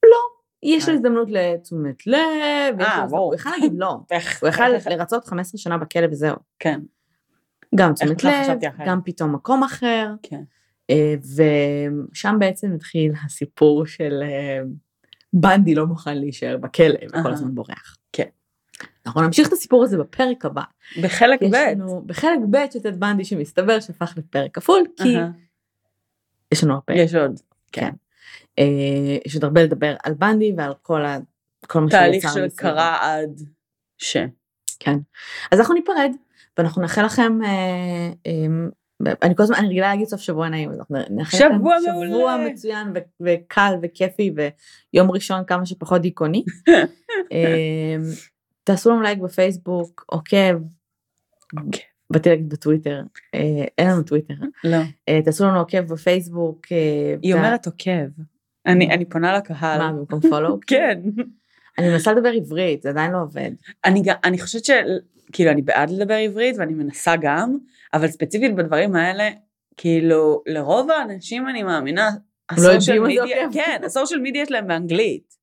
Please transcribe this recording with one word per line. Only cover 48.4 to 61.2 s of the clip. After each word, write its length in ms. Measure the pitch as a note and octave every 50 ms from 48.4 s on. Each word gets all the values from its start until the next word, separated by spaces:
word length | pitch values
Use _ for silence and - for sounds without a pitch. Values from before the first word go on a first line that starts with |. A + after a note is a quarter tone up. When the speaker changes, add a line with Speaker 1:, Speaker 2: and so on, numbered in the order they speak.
| _ _ _ _ _
Speaker 1:
תעשו 260 | - G3 F3+ - A3+
לנו 100 | A#3 A#3 A3
לייק 160 | G#3 G#3 G3
בפייסבוק, 840 | F3+ F3+ - - F#3 F#3 F#3 F3 F3 F3+ F3+ F3 E3+ E3+ _ - -
עוקב, 300 | - - E3 D#3 - - G3 G3 F#3 F3+ E3 D#3+ D#3+ E3+ _ _ _ _ _ _ _ _ _ _ _ _ _ _ _ -
Speaker 2:
עוקב. 220 | D3+ D3+ C#3+ - - - _ _ _ _ _
Speaker 1:
באתי 180 | - D#3+ D#3 F3
להגיד 200 | E3+ D#3 E3 D3+
בטוויטר, 540 | D3 D3+ - D3+ D3+ D#3 D#3 D3 C#3+ C#3 C3+ - _ - _ _ -
אה, 60 | - D3 D3+ D3+ D3 C#3 - _ -
אין 120 | F3 F#3
לנו 120 | F#3 F3 D#3
טוויטר. 320 | D#3+ D3+ D3+ D#3 _ C#3+ C#3+ - C#4 - _ -
Speaker 2:
לא. 120 | E3 E3+ E3 D#3+ D#3+ C#3+ _ _ -
Speaker 1:
אה, 120 | D3+ D#3 D#3
תעשו 200 | E3 D#3 - G3
לנו 140 | G3 F#3+ F3+
עוקב 220 | E3+ E3 - F#3+ F3+ D#3+ E3
בפייסבוק, 760 | D#3+ - F#3 F3+ F#3 F3 E3+ E3+ E3+ E3+ D#3+ D#3 E3 - _ F3+
אה, 40 | E3+ D#3+ D3+ D3+ D3 D3 D3 D3 D3+ -
Speaker 2:
היא 120 | F#3 F#3
Speaker 1:
ו- 40 | D#3+
Speaker 2:
אומרת 280 | E3 A3 A#3 A#3 -
עוקב. 240 | F3 - _ - F#3 F#3 E3+ D3 C#3 C#3+ D#3+ D#3 D3+ _ _ _ _ _ _ _
אני, 280 | - F3+ F3+ F#3 D#3+ F3
אני 100 | E3+ F3
פונה 320 | F3 - E3 E3 F3 F#3+
לקהל. 420 | G3+ G3+ - E3 C#3 D#3+ D#3+ D#3 D3+
Speaker 1:
מה, 140 | E3 D#3+ D#3
במקום 280 | D3 C#3+ D3 - D#3
follow? 380 | D3+ D#4+ D#4 D3 D3+ E3 - - -
Speaker 2:
<laughs> 20 |
כן. 340 | - C4+ C4 E4+ C#4+ G#3 F3 F3 G#3 G#3 A3